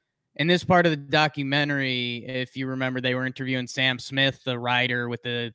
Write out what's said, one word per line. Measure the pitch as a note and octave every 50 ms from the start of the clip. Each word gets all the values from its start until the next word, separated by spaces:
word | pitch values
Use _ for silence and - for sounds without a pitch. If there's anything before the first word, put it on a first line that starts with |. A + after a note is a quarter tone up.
| _ _ _ _ _ _ _
in | - C#3+ E3
this | F3+ F3 -
part | - F#3 F3 F3
of | E3+
the | D#3 C#3+
documentary, | C#3+ C#3 C#3+ D3+ D3+ D3+ - D3 C#3 C3+ C#3 D3 D3 D3 C#3+ C#3 C3+ C3 B2+ B2 A#2+ A#2+ A#2+ A#2+ A2
if | A#2+ C3 B2+ B2+ - - C3
you | C3+ C3
remember, | C3 C3 C3 B2+ B2+ B2+
they | B2 B2+ B2+
were | B2+ B2+
interviewing | C3 B2+ - C3+ B2+ C3 B2+ B2 A#2
Sam | - C#3 C3 C3 B2+ A#2+
Smith, | - - C3+ C#3 C3+ C#3 C3 - _
the | C3+ B2 A#2+
writer | A#2+ A#2+ B2 B2 B2 B2 B2 B2 A#2+ A#2+
with | A#2+ A#2
the, | - B2 A#2+ A#2+ A#2+ A#2 A2+